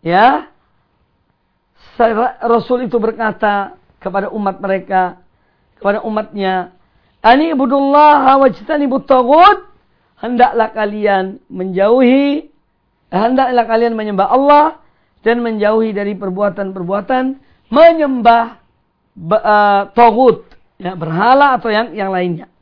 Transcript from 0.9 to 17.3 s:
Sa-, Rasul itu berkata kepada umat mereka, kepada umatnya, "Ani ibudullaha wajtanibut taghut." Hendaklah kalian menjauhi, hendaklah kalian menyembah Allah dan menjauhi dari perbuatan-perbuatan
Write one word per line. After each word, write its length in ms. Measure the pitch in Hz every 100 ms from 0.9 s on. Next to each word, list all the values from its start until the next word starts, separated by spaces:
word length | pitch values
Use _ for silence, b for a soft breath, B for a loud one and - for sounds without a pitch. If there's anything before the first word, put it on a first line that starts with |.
| _ _ _ _ _ _ _ _ _ _ -
Sa-, 400 | 233 214 240 -
Rasul 400 | 233 233 - 247
itu 160 | 247 240
berkata 800 | 220 220 220 208 214 202 196 - _ _
kepada 320 | 196 190 196
umat 320 | 220 202 190
mereka, 560 | 196 190 185 190 180 175 _ _ _ _ _ _
kepada 240 | 196 208
umatnya, 720 | 226 214 214 180 190 185 180 _ _ _ _ _
"Ani 320 | 214 254 330 302
ibudullaha 800 | 262 277 277 285 302 294 269 269
wajtanibut 640 | 269 - - 302 285 269 -
taghut." 640 | 262 240 294 370 415 - _ _ _ _ _
Hendaklah 480 | 226 247 247 233 220
kalian 720 | 220 208 208 202 196 190 196 _
menjauhi, 960 | 185 190 185 196 247 247 269 277 285 - _ _ _ _ _ _
hendaklah 560 | 175 220 254 262 247 226
kalian 320 | 226 233 226
menyembah 320 | 214 202 196
Allah 480 | 247 277 294 302 320 _ _ _ _ 226
dan 160 | 240
menjauhi 480 | 233 220 208 220 226
dari 240 | 202 202
perbuatan-perbuatan 1300 | 202 202 185 202 202 196 190 175 196 190 254 262